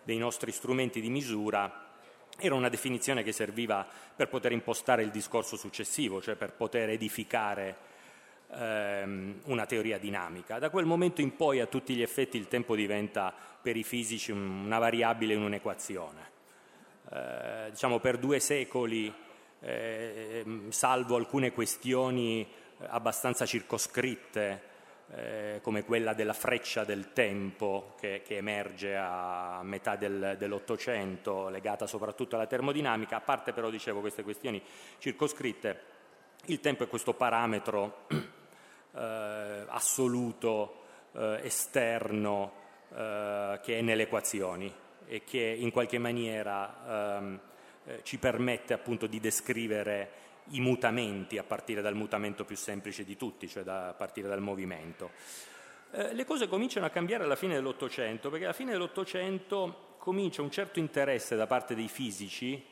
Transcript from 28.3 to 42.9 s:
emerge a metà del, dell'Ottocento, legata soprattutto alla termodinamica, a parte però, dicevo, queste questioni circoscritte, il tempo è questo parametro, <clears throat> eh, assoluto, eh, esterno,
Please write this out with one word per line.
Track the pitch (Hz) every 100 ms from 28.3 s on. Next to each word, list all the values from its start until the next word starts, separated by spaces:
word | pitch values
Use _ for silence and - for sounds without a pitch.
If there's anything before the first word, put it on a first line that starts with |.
| 104
emerge | 101 104 98 95 98 98
a | 92 90 90 90 90 90
metà | 92 98 - 101
del, | 101 98 95 95
dell'Ottocento, | 101 101 - 110 - 117 98 90 107 95 95
legata | 95 101 104 104
soprattutto | 107 104 104 123 117
alla | 110
termodinamica, | 127 139 143 143 113 107 113
a |
parte | - 135 -
però, | 120 113
dicevo, | 110 120 101
queste | 104 -
questioni | 101 104 131 104 - - - -
circoscritte, | 143 117 151 - 131 104 110 95 - - - - - - -
il | 127
tempo | 147 135 123
è |
questo | 117 -
parametro, | 117 120 113 117 107 - 104 104 - -
<clears throat> | 151 - - - - - - - 135
eh, | 117 110 107 107 104 104 104
assoluto, | 120 - - 127 123 120 113 117 110 101 - - - -
eh, | - 110 110
esterno, | 131 - - 139 117 117 107 107 104 101 98 - - - -